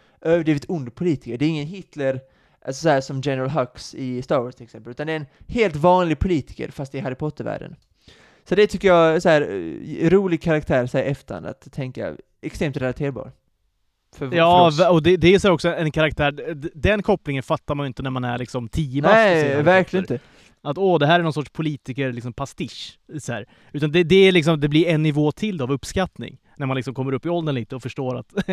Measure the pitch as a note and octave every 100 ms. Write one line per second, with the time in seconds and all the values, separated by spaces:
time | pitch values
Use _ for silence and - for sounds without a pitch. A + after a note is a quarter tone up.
0 | _ _ D#3+ E3+ D#3+ C#3+ - E3+ B2 -
1 | F3 C3+ B2 A#2 D3+ D#3 C#3+ G3 F3 D3
2 | C3+ C3 - _ _ _ - C3+ E3 C#3
3 | C3+ C3+ C3 C3+ C3 D#3+ - - - -
4 | C3 B2 B2 D3 B2 - A#2 A2+ A2+ B2
5 | D3+ D#3 C#3+ _ - A#3+ G#3 D3 F3 F3+
6 | F3 D3+ F#3+ E3 - - A#2+ - C3+ C3+
7 | C3 C3 D3+ - A2+ G2 - F3 _ _
8 | _ - _ _ - F#3 G#3 F#3 F#3+ F3
9 | E3 D#3+ F3 D3+ C#3+ G2 E2 A#1+ G#2+ D3+
10 | E3 F#3 F#3+ E3 E3+ D#3 - C#3+ B2 C#3+
11 | B2 C#3 - F#2 E2+ - - - C3 B2+
12 | F#2+ D2+ - _ D3 - D#3 C3+ B2+ B2
13 | C#3+ A#2 B2+ - _ _ _ _ _ _
14 | _ - C#3 E3+ E3 F3 F3 D3 F3 E3+
15 | D3+ F3+ D#3+ F#3+ G3+ G#3 F3 D#3 D#3 D#3
16 | D#3 - D3 C#3+ C#3 D#3+ D3+ D#3+ F3 G#3
17 | G3+ F#3+ - C#3 - D#3+ - C#3+ C#3+ B2
18 | C3+ C3 B2 A#2+ B2 B2+ A#2 - D3 C3
19 | D3+ A3 G#3+ E3 D3 C#3 D3 F#3 F3+ F#3
20 | F#3 B2 - _ _ _ C#3+ D3 G3 E3+
21 | C#3+ F3 E3+ D3+ C#3 - D#3+ C#3+ - B2
22 | C3+ A#2+ A#2+ - C#3 - B2+ - - -
23 | - D#3 - A2+ G2+ _ _ D3 D3+ D#3+
24 | E3 F#3+ F#3+ F3+ D3+ D#3 D3 D3 E3+ D#3+
25 | D#3 C#3+ D3+ - G#3+ F3+ B2 C#3 - G3
26 | F#3 - A#2 - _ - C3+ C3 C3 B2+
27 | C3 C3 D#3+ F3 D#3+ C3+ A2 C3 B2 -
28 | C3 B2 - G3+ -